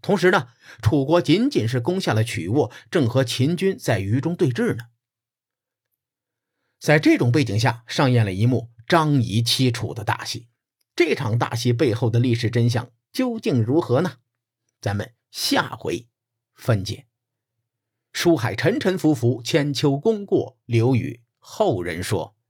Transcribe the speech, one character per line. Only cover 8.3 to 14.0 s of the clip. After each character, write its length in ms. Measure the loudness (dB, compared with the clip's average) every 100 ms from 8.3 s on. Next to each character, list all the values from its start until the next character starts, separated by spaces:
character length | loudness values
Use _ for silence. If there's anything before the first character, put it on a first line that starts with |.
一 120 | 2 2
幕 240 | 2 -4 _ 0
张 360 | 2 4 2
仪 200 | 2 0
欺 300 | 0 2 0
楚 220 | 0 -6
的 100 | -6
大 220 | -6 -6 -6
戏。 240 | -12 -14 _ _ _ _
这 220 | -2 -2 0
场 240 | -2 -2
大 160 | -2 -2
戏 160 | -2
背 220 | 0 0
后 160 | 0 0
的 100 | 0
历 160 | 0 0
史 140 | 0
真 200 | 0 0
相 220 | 0 -6 _ _
究 280 | -4 -4 -2
竟 240 | -2 0
如 160 | 2 0
何 220 | 2 0